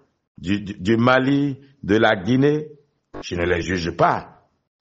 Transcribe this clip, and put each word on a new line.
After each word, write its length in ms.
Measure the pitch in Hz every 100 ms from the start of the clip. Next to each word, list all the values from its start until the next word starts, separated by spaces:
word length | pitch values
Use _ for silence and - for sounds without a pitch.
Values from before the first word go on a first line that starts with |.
| _ _ _ -
du, 240 | 82 104
du, 120 | 104 -
du 220 | 90 113
Mali, 600 | 120 131 131 143 143 131 - _
de 140 | 87 110
la 180 | 110 107
Guinée. 560 | 90 131 143 151 151 - _ _ _ -
Je 140 | - 87
ne 100 | 87
les 160 | 87
juge 300 | 80 92 82
pas. 560 | 80 165 110 - - _ _ _ _